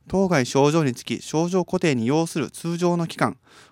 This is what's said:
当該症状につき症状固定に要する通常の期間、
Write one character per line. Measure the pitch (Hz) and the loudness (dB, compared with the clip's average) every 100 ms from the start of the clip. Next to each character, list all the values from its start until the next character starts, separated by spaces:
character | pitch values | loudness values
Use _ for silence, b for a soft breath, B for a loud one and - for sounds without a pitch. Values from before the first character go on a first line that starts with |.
| - | -4
当 | 185 190 | 0 2
該 | 160 | 2
症 | 123 139 143 | 2 4 4
状 | 165 | 4
に | 147 | 0
つ | 120 | -2
き | - 113 | -6 -8
症 | - 156 170 | -4 -2 0
状 | 185 | 0
固 | 170 185 | -2 0
定 | 170 | 0
に | 127 113 | 0 2
要 | 151 165 | 0 0
す | 165 | -2
る | 131 | -6
通 | - 165 170 | -6 -8 -2
常 | 175 175 | 0 0
の | 165 | -2
期 | - | -2
間、 | 127 - B B B | -2 -2 B B B